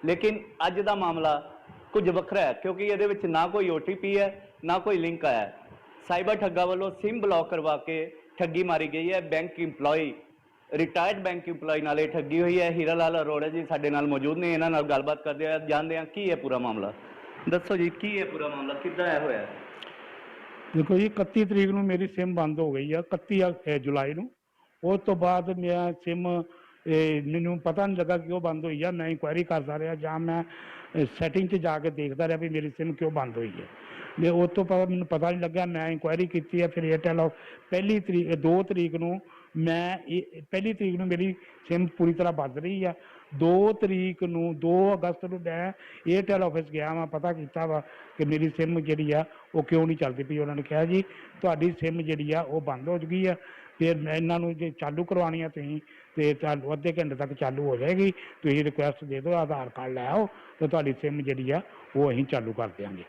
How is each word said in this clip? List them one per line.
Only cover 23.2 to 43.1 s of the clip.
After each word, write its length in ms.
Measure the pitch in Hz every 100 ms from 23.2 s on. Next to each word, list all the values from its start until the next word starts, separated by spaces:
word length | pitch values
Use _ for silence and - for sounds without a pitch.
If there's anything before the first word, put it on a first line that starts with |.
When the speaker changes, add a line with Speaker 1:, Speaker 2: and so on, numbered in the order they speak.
| - 196
Speaker 2:
ਅ, 340 | 185 170 - 147
ਜੁਲਾਈ 360 | 131 143 135
ਨੂੰ। 160 | 156 247 _ _ _ _ _
ਉਸ 160 | 170 190
ਤੋਂ 160 | 196 185
ਬਾਅਦ 420 | 180 180 180 180
ਮੈਂ 340 | 175 175 175
ਸਿਮ, 500 | 175 175 175 180 175 165 - - _ -
ਇਹ 360 | 156 156 151
ਮੈਨੂੰ 360 | 143 165 170 175
ਪਤਾ 280 | 170 160 202
ਨਹੀਂ 100 | 185
ਲੱਗਾ 220 | 165 180
ਕਿਉਂ 220 | 165 180
ਬੰਦ 240 | 165 156
ਹੋਈ 180 | 160 151
ਆ। 80 | 170
ਮੈਂ 180 | 175 160
ਇਨਕੁਆਇਰੀ 360 | 160 156 165
ਕਰਦਾ 340 | 175 165 139 151
ਰਿਹਾ 160 | 160
ਜਾਂ 240 | 160 156 160
ਮੈਂ, 260 | 165 165
ਅ, 600 | 165 - - - - 160 135 -
ਸੈਟਿੰਗ 300 | 165 165 190
'ਚ 60 |
ਜਾ 240 | 185 165 156
ਕੇ 120 | 151
ਦੇਖਦਾ 380 | 151 147 135 165
ਰਿਹਾ 80 | 160
ਵੀ 120 | 165
ਮੇਰੀ 220 | 156 151
ਸਿਮ 220 | - 165
ਕਿਉਂ 180 | 160 160
ਬੰਦ 260 | 151 127 117
ਹੋਈ 160 | 113 87
ਹੈ। 60 | - - - - - -
ਤੇ 60 | 165
ਉਸ 220 | 175 175
ਤੋਂ 140 | 175
ਬਾਅਦ 240 | 185 185 185
ਮੈਨੂੰ 180 | 180 170
ਪਤਾ 240 | 160 170
ਨਹੀਂ 100 | 180
ਲੱਗਿਆ। 260 | 170 165 180
ਮੈਂ 220 | 165 160
ਇਨਕੁਆਇਰੀ 380 | 165 160 160 180
ਕੀਤੀ 360 | 175 156 175
ਹੈ, 60 | 175
ਫਿਰ 280 | 175 160 160
Airtel 260 | 170 165
of 40 | 160 - - - -
ਪਹਿਲੀ 300 | 180 202 214
ਤਰੀਕ, 340 | 190 175 165
ਦੋ 280 | 165 156 180
ਤਰੀਕ 320 | 190 185 170
ਨੂੰ 260 | 165 170 185 - - - 160
ਮੈਂ 420 | 165 165 175 185 -
ਇਹ, 140 | 170 - 160 147
ਪਹਿਲੀ 220 | 190 202
ਤਰੀਕ 240 | 214 202 180
ਨੂੰ 100 | 185
ਮੇਰੀ 280 | 175 190 180 - - -
ਸਿਮ 180 | 170 180
ਪੂਰੀ 260 | - 170
ਤਰ੍ਹਾਂ 200 | 170 175
ਬੰਦ 260 | 156 135 127
ਰਹੀ 260 | 165 196
ਆ। 100 | 185 165 -